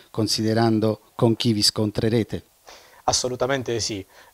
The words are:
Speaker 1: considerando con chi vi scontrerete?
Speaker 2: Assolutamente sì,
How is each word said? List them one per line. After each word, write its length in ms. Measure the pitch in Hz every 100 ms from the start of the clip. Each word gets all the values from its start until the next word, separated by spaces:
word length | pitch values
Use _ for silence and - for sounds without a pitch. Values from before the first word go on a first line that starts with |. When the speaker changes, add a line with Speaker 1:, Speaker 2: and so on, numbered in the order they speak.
| -
Speaker 1:
considerando 920 | - 107 - 110 110 117 110 110 107 _
con 220 | - 120 110
chi 160 | 123
vi 100 | 107
scontrerete? 840 | 104 - 107 101 113 117 104 104 - _ - - - -
Speaker 2:
Assolutamente 760 | - 127 127 123 127 135 123 117
sì, 240 | 104 107 92 - -